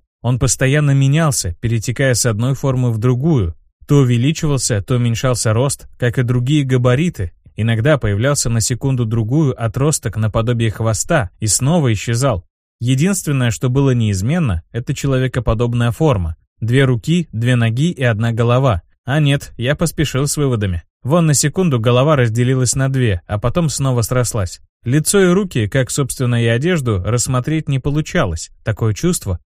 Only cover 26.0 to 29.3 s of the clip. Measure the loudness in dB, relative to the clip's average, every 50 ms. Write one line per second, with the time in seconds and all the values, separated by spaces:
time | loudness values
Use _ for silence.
26 | -2 -2 -2 -2 -2 0 0 2 2 2 2 2 0 0 0 0 0 0 -2 -2
27 | 0 0 -2 -2 0 0 -2 -2 -2 -2 -2 -4 -2 -2 -4 -2 -2 -2 -2 -2
28 | -2 -2 0 -2 0 0 -2 -6 -10 -14 -18 _ -6 -6 -4 -2 0 -2 -2 0
29 | 0 -2 -2 -2 -4 -6